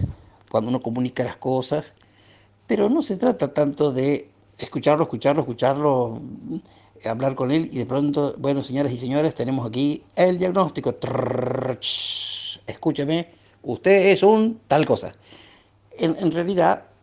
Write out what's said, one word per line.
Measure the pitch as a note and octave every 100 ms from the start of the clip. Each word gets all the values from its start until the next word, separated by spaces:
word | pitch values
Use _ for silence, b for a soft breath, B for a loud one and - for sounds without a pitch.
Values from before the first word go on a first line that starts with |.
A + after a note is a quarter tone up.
| - B B B _
cuando | A2 A2
uno | B2+
comunica | A#2+ A#2 B2 -
las | A#2+ -
cosas, | C3 C3 B2 D3 - - b b b b b _ -
pero | G3+ G3+
no | D4
se | D#4+ F#3+
trata | B3+ G3+ C#3
tanto | - C#3+ C#3 D3
de | C3 C3+ D3 - _ _ -
escucharlo, | - - C3 D3+
escucharlo, | D#3+ A#2+ C#3 D3
escucharlo, | C3+ A#2 B2+ C#3 D3 C3 A#2+ A2+
mm, | A#2+ - - - b b b -
hablar | G#2+ A2+ C3+
con | C3+ B2+
él | D3 E3
y | B2+
de | A#2+
pronto, | C3+ D3 C#3+ C#3+ -
bueno, | C3+ C#3
señoras | C3 C3 C#3+
y | B2
señores, | C3 C#3+ D#3
tenemos | - B2 C3 A#2
aquí | A#2 C#3+ D3+ - -
el | F3+ F3+
diagnóstico. | F#3 F#3 E3+ - C3
Trrr, | A#2+ B2 B2 A#2+ B2 B2 B2+ B2+ B2+
ch, | - - - - - - - - -
escúcheme, | - D#3+ D3+ C#3+ E3 E3+ b b b
usted | - A#2+ F3+ G3 F#3+
es | F#3+
un | F#3+ A3 A3 A3+ -
tal | C#3+ D#3
cosa. | A#2 F2+ - B B B B B _ _ -
En, | E3 E3
en | F3+
realidad, | D#3+ F3 F#3+ E3 G3 - _